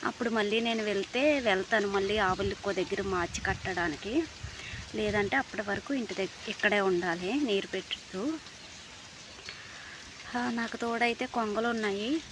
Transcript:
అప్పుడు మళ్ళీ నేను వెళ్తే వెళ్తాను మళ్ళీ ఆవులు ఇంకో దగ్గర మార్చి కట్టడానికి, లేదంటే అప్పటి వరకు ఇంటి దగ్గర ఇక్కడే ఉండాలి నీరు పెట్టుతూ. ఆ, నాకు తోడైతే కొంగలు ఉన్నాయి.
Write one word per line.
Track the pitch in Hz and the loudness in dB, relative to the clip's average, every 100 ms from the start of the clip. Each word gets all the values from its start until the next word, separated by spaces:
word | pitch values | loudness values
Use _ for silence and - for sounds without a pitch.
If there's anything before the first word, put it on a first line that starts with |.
| - | -4
అప్పుడు | - 233 | -2 0
మళ్ళీ | 226 208 220 | 2 4 4
నేను | 233 226 | 2 2
వెళ్తే | 214 196 185 247 294 294 | 2 0 0 4 4 6
వెళ్తాను | 233 190 190 220 202 | 4 2 4 4 4
మళ్ళీ | 196 196 214 | 2 2 4
ఆవులు | 190 185 196 | 4 4 0
ఇంకో | 190 202 | 0 -2
దగ్గర | 190 180 196 | 0 0 0
మార్చి | 196 185 170 - | 0 0 0 -2
కట్టడానికి, | - 190 190 180 170 143 196 262 320 - - - - - - | -2 -2 -2 0 0 -2 0 0 0 -6 -12 -10 -10 -10 -6
లేదంటే | 220 214 208 202 277 | -2 0 2 2 2
అప్పటి | 262 240 | 0 -4
వరకు | 208 196 - | -2 -4 0
ఇంటి | 285 220 | -2 -2
దగ్గర | - 190 - - | -2 -4 -4 -8
ఇక్కడే | 202 208 202 | 0 4 6
ఉండాలి | 190 180 180 170 180 269 | 4 4 2 0 0 0
నీరు | 285 196 185 | 2 2 0
పెట్టుతూ. | 190 - - - 185 240 320 - - - - - - - - - - - - - - - - - - - 240 | -6 -4 -8 -6 -4 -4 -4 -8 -16 -16 -16 -16 -16 -16 -16 -16 -16 -14 -14 -14 -14 -14 -14 -14 -14 -6 -2
ఆ, | 247 | 0
నాకు | 233 233 226 | 0 -2 -2
తోడైతే | 233 233 240 233 254 | -2 2 2 2 -2
కొంగలు | 240 220 208 233 | 0 0 2 2
ఉన్నాయి. | 233 208 202 214 320 - | 2 0 0 0 0 -2